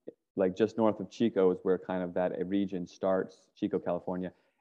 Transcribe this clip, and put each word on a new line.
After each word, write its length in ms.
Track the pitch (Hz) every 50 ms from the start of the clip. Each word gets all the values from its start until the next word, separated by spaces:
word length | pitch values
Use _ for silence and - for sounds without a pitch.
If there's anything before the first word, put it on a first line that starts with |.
| _ - - _ _ _ -
like, 180 | 95 95 95 92
just 200 | - 113 104 - -
north 220 | 110 107 104 -
of 100 | 95 -
Chico 400 | - - 120 113 - 98 95 92
is 80 | 90 92
where 160 | - 95 92 90
kind 240 | - - 92 92
of 120 | 90 87 87
that 180 | 92 90 87 - - 92
region 400 | 90 98 101 101 90 98 90 87
starts, 640 | - - - - 92 95 92 85 - - _ _ _ _
Chico, 240 | _ 107 98 95 92
California, 540 | - 92 87 87 - - 90 90 92 87 - _ _ _ _ _